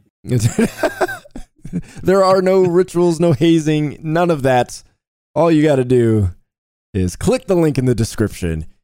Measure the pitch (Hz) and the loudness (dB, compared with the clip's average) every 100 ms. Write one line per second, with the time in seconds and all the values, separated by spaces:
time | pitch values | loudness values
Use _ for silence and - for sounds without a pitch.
0 | _ _ - 123 113 - 226 - - - | _ _ -4 -2 0 0 -2 -2 -6 -4
1 | - 740 - - - _ - 175 - - | -6 -6 -16 -18 -18 _ -12 -10 -10 -6
2 | 165 196 190 190 185 190 185 170 185 170 | 0 2 4 2 2 2 2 2 0 0
3 | 175 160 170 143 170 165 151 151 151 - | 0 2 0 2 2 2 2 -2 -2 -6
4 | 156 160 170 151 131 123 120 - - _ | -4 -2 0 0 0 0 0 -6 -20 _
5 | _ _ _ - 165 156 151 135 123 123 | _ _ _ -2 2 4 2 2 2 2
6 | 113 110 95 - _ _ _ _ _ 98 | 4 2 0 -4 _ _ _ _ _ -4
7 | 90 - 175 254 - 180 160 139 127 110 | -4 -2 -2 -2 0 0 0 0 0 0
8 | 110 - 104 - 87 78 78 - | -2 -2 -4 -4 -6 -6 -10 -18